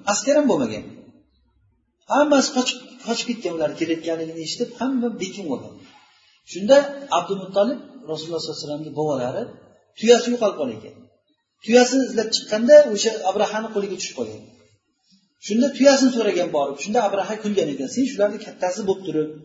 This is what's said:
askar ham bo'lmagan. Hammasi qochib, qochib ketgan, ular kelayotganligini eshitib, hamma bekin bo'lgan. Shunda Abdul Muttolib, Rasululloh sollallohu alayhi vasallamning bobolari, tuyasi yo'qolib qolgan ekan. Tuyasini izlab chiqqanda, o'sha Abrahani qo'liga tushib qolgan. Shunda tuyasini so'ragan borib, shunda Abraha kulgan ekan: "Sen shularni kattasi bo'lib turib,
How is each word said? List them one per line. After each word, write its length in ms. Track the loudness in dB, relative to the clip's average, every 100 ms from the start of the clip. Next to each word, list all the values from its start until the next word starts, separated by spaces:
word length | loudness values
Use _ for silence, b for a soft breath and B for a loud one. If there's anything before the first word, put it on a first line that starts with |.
askar 300 | -4 -2 2 2
ham 100 | 4
bo'lmagan. 360 | 2 -2 -6 -12 -18 -20 _ _ _ _ _ _ _ _ _ -2
Hammasi 400 | 2 4 4 2
qochib, 280 | 0 -2 -4 -10 -14
qochib 280 | -8 -6 -4
ketgan, 240 | -6 -6
ular 160 | -2 -4
kelayotganligini 680 | -2 -4 -4 -4 -6 -6 -8
eshitib, 280 | -8 -6 -6
hamma 340 | -4 -4 -2 -4
bekin 320 | -4 -10 -8 -8
bo'lgan. 260 | -8 -10 -20 b b b b b b -14
Shunda 280 | -4 4 4 4 -6 -2
Abdul 320 | -2 -2 -8
Muttolib, 400 | -4 0 0 -2 -10 -18
Rasululloh 400 | -12 -10 -6 -8
sollallohu 120 | -8
alayhi 140 | -10 -10
vasallamning 280 | -10 -8 -6
bobolari, 480 | -4 -2 -4 -6 -8 -14 -20 _ _ -2
tuyasi 280 | 4 4 4
yo'qolib 280 | 0 0 -2
qolgan 200 | -6 -8
ekan. 180 | -14 -20 -20 _ _ _ _ _ 4
Tuyasini 380 | 6 6 2
izlab 260 | 0 -2 -2
chiqqanda, 460 | -4 -4 0 8 10 10
o'sha 260 | 2 -2 -2
Abrahani 480 | -2 0 0 -2 -4
qo'liga 260 | -4 -6 -6
tushib 200 | -10 -8
qolgan. 260 | -8 -10 -20 _ _ _ _ _ _ _ _ _
Shunda 240 | -2 2 2
tuyasini 420 | 6 6 8 4
so'ragan 380 | 2 0 0 0
borib, 280 | 0 -2 -4
shunda 220 | -2 0
Abraha 340 | 0 0 -4 -4
kulgan 320 | -4 -2 -2
ekan: 180 | -2 -6
"Sen 180 | -2 -2
shularni 340 | 0 -2 -2
kattasi 420 | -12 -6 -6 -4
bo'lib 200 | -2 -2
turib, 260 | -2 -4 -4 -8